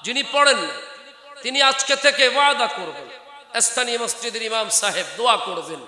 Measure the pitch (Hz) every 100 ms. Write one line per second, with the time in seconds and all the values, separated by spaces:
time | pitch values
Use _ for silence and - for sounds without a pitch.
0 | 196 262 - 277 285 - 320 - - -
1 | - - - - 240 269 277 269 - 277
2 | 285 277 262 262 285 277 233 - 214 -
3 | - - - - - 226 226 262 247 233
4 | 233 - 233 220 226 226 214 - 208 170
5 | 180 - 240 214 190 175 156 156